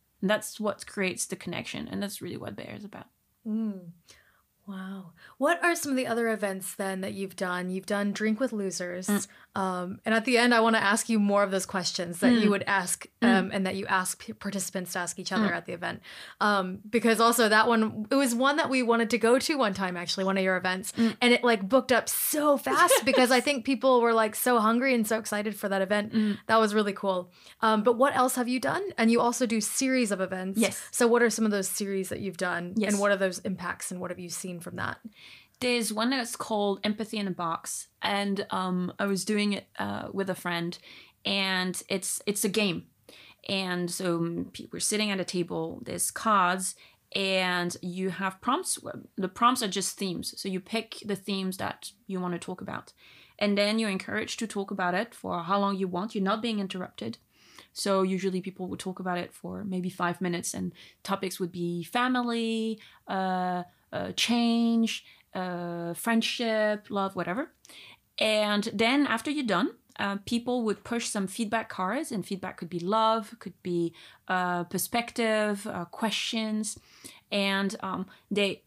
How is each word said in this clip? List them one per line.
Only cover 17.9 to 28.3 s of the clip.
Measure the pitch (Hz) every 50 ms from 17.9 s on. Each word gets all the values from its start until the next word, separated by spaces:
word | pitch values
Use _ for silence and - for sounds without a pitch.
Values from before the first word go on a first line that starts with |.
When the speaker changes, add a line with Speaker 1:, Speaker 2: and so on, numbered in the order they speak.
| 220 - 214 -
Speaker 2:
it | 269
was | 269 285 247 240
one | 233 254 277 285
that | 320 320 254
we | 269 262 247
wanted | 226 233 233 233 220
to | 240 226
go | 226 226 240 269
to | 254 - 320 277
one | 247 208 190
time, | 190 196 180 180
actually, | 175 175 170 - - 190
one | 190 190 196
of | 190
your | 190 185
events. | 180 180 185 185 190 190 - -
Speaker 1:
Mm. | - 233 226 208 -
Speaker 2:
And | 247 240 240
it, | 240 -
like, | 240 233 208 196 190
booked | 254 262 254 -
up | 254 226 - -
so | - - - - - 302 294 302 285
fast | 269 - 269 262 294 339 349 523
Speaker 1:
<laughs> | 453 233
Speaker 2:
because | 254 262 254 254 226 262
I | 247
think | 240 294 285 269 220
people | - 277 214 - 269 254 247
were, | 233 233 226
like, | 226 220 214 214
so | - - 254 247 233
hungry | 208 214 233 240 254 269 254
and | 240 220
so | 214 226 220
excited | 214 - 214 208 208 220 202
for | - - 202
that | 196 196 190
event. | 185 208 208 208 214 -
Speaker 1:
Mm. | 226 214 208 202 - -
Speaker 2:
That | - 220 226
was | 220 214 208
really | 214 208 202 196
cool. | - - 196 185 180 180 180 - - - - - - -
Um, | 220 220 214 214
but | 247 240 226
what | 262 277 -
else | - 254 262